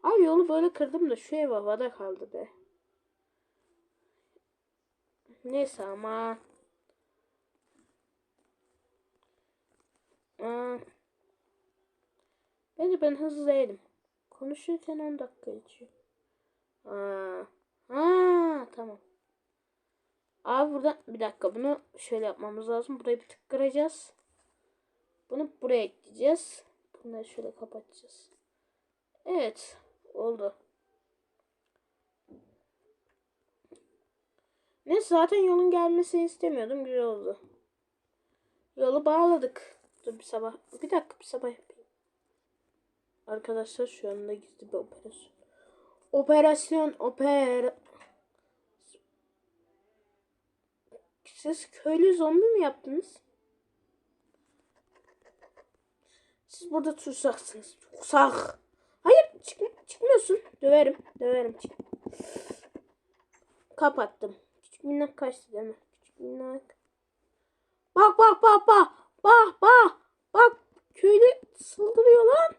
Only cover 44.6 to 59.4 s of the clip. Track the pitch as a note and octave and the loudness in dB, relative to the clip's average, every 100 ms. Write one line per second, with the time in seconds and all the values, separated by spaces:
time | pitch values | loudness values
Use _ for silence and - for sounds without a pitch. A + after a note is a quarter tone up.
44.6 | G#3 F#3 - - G#3+ - - _ _ _ | -12 -12 -12 -20 -20 -20 -20 _ _ _
45.6 | _ _ _ _ _ C#4 C#4 D4+ D4+ D4+ | _ _ _ _ _ -4 2 4 4 2
46.6 | - D#4+ D4+ - B3 B3 C4+ C#4+ C4 B3 | -2 -4 -4 -6 -10 -4 -2 0 0 -2
47.6 | B3 - _ - - _ _ _ _ _ | -6 -8 _ -20 -20 _ _ _ _ _
48.6 | _ _ _ _ _ _ _ _ _ _ | _ _ _ _ _ _ _ _ _ _
49.6 | _ _ _ _ _ _ _ _ _ _ | _ _ _ _ _ _ _ _ _ _
50.6 | _ _ _ - _ _ - - D4+ D#4+ | _ _ _ -20 _ _ -20 -14 -10 -10
51.6 | - - D4+ D#4+ F#4 F4 D#4 E4 A4+ A4+ | -12 -12 -6 2 2 2 0 2 2 0
52.6 | D4+ C4+ - C#4+ - - _ _ _ _ | -2 -6 -10 -10 -10 -20 _ _ _ _
53.6 | _ _ _ _ _ _ _ _ _ _ | _ _ _ _ _ _ _ _ _ _
54.6 | _ _ _ _ _ _ _ _ - _ | _ _ _ _ _ _ _ _ -20 _
55.6 | _ _ _ _ _ _ _ _ _ - | _ _ _ _ _ _ _ _ _ -20
56.6 | F4 D#4 D4+ D4+ - C4+ C#4 - - A3 | -8 -6 -6 -10 -14 -4 -4 -4 -14 -20
57.6 | - - _ - - D4 C#4 - - - | -20 -20 _ -20 0 4 4 0 -10 -14
58.6 | _ _ _ _ E4+ D#5+ D#5+ - | _ _ _ _ 6 6 6 -4